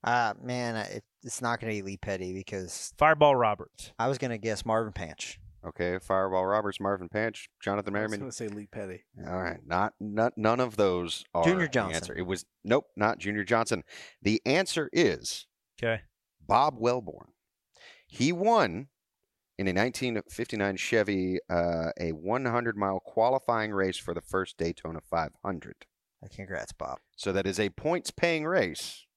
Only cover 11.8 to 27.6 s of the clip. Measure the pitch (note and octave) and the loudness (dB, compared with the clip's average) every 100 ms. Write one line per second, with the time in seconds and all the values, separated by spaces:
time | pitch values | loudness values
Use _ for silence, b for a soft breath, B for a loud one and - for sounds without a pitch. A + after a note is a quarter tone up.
11.8 | F#2+ E2 E2 - F2+ F#2 - _ G2+ B2+ | 0 -2 -4 -6 -4 -4 -6 _ 2 2
12.8 | - - G#2 - G2+ G#2 F#2+ A2+ A2+ G2 | 2 0 2 2 -4 -4 2 2 2 -2
13.8 | - B B B G2+ A2 - D3+ F#3+ - | -4 B B B 0 2 4 2 2 -2
14.8 | C#3+ - D3 D2+ - - - _ _ - | 0 4 4 2 -4 -10 -12 _ _ -6
15.8 | A#2 A2+ - _ _ _ D2+ G#2+ D3 B2 | -2 -2 -6 _ _ _ 2 4 4 2
16.8 | A#2 B2 F#2+ - - _ _ _ _ b | 0 0 -4 -14 -18 _ _ _ _ b
17.8 | b b b - C3 F3 G3+ A3+ B2+ E2+ | b b b 0 2 4 4 6 4 0
18.8 | C#3 _ _ _ _ _ _ - F#2+ F2+ | -8 _ _ _ _ _ _ -2 0 2
19.8 | A#2+ - B2+ A2 - - A#2+ A2 G2+ F#2+ | 2 0 -4 -4 -6 -8 -6 0 0 0
20.8 | - A#2 G#2 G2 F#2 F#2 - F2 F2 E2+ | 2 2 4 2 0 -2 0 0 2 0
21.8 | E2 - E2+ D#2+ F2 A#2+ C3 A#2 A#2 G#2 | -2 -4 -6 -4 -2 -2 0 0 -2 -2
22.8 | G2 F#2+ - - A2+ C3 - A#2 G#2+ G2 | -2 -2 -2 2 4 4 2 0 0 0
23.8 | F#2+ F2+ - E2+ - F#2 F#2 - E2 E2+ | 0 0 -6 -8 -4 -4 -4 -4 -4 -4
24.8 | D#2+ E2 - E2 D#2 _ G2 E2+ - - | -8 -10 -4 -2 -2 _ -6 -6 -10 -20
25.8 | - _ _ _ G2+ - F#2+ F#2 - - | -20 _ _ _ -20 -16 -10 -8 -8 -10
26.8 | C#2+ C2 _ - G2+ F#2+ G2 F2+ | -8 -10 _ -8 -2 0 0 0